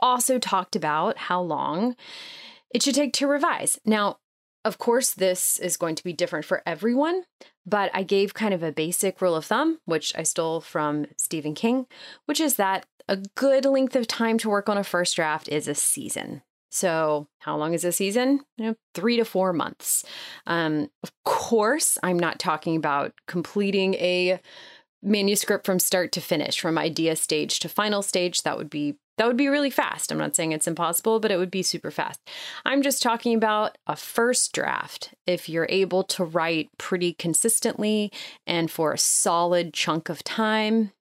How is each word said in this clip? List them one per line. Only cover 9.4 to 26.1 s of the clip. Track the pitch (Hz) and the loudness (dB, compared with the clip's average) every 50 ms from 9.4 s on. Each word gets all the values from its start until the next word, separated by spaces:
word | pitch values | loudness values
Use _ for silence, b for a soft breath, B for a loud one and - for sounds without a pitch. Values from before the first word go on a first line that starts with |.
| 156 | 0
thumb, | - 214 240 302 330 330 - _ | 0 0 2 2 2 0 -2 _
which | - 165 156 - - - | -2 -2 -2 -2 -2 -4
I | - 165 | -2 -2
stole | - - - 165 160 160 165 | -2 0 0 0 0 -2 -4
from | 160 - - 160 151 147 147 151 147 - - | -6 -4 -2 -2 0 0 0 -2 -4 -4 -6
Stephen | - - - - 160 143 151 151 | -6 -6 -4 -4 -4 -4 -4 -4
King, | - - 226 247 262 254 B B B B B B B B | 0 0 0 2 0 -2 B B B B B B B B
which | - 302 - | -4 0 0
is | 320 285 240 | 2 2 2
that | - 196 190 190 185 - - _ - - | 2 2 2 0 -2 -4 -8 _ -12 -6
a | - 196 196 196 196 - | -4 -4 -4 -4 -8 -4
good | - 262 277 269 269 262 | 0 4 4 4 6 4
length | 277 269 269 269 254 - | 4 4 4 4 2 2
of | 262 226 | 0 0
time | - - - 226 226 226 226 | 0 0 0 2 2 2 2
to | 220 220 | 2 2
work | 202 202 202 | 0 2 2
on | - 208 | 0 0
a | 202 196 | 0 0
first | - - 175 175 175 - | 0 0 0 0 2 0
draft | - 165 156 151 156 - | 0 0 0 0 -2 -4
is | - 147 151 143 151 | -4 -4 -2 -2 -2
a | 147 | -2
season. | - - - - 147 - - - - - - - 139 - _ _ _ _ _ | -2 0 0 -2 -2 -4 -6 -6 -6 -6 -8 -10 -12 -14 _ _ _ _ _
So | - - - 180 165 160 160 151 151 147 147 - _ _ | -4 -2 0 0 2 2 2 2 2 0 -2 -6 _ _
how | - 156 151 | -6 -4 -4
long | 151 151 160 170 | -2 0 0 0
is | 165 165 | 0 0
a | 175 | 0
season? | 170 - 196 196 202 247 247 262 285 277 - _ _ | 0 0 0 0 0 2 2 4 2 2 0 _ _
You | - 220 | -6 -4
know, | 226 220 - _ _ - | -4 -4 -6 _ _ -8
three | 175 170 240 240 | -2 0 2 2
to | 233 226 | 2 2
four | - - 185 185 190 175 | 0 0 0 0 2 0
months. | 151 - - - - - - - - B B B B B B B B B | 0 -2 -4 -6 -8 -4 -2 -2 -2 B B B B B B B B B
Um, | - 170 170 165 156 156 151 147 - _ _ | -2 -2 0 0 0 0 0 -2 -4 _ _
of | - - - _ - | -14 -14 -14 _ -2
course, | - - - - - 233 220 208 220 277 320 - - - - - | -2 -2 -2 0 2 2 4 4 4 2 2 2 0 0 0 0
I'm | 185 180 175 | 0 2 2
not | 175 160 - | 2 0 -2
talking | - - 180 156 156 - 165 165 | -2 -2 -2 -2 -2 0 0 0
about | 160 151 151 143 143 139 - - _ _ | 0 0 0 0 0 -2 -4 -6 _ _
completing | - - 180 160 - - 208 202 196 196 196 190 190 190 | -6 -6 -6 -6 -2 -2 0 0 2 2 2 2 2 2
a | - - 180 180 180 180 180 185 180 B B B B B B B B B B _ _ | 2 2 2 2 2 2 2 0 -2 B B B B B B B B B B _ _
manuscript | - 202 220 208 196 196 208 196 - - 208 190 - | 0 2 2 4 4 2 2 2 2 2 0 0 2
from | - 185 185 | 0 0 2
start | - - - 185 175 151 | 2 2 2 0 0 0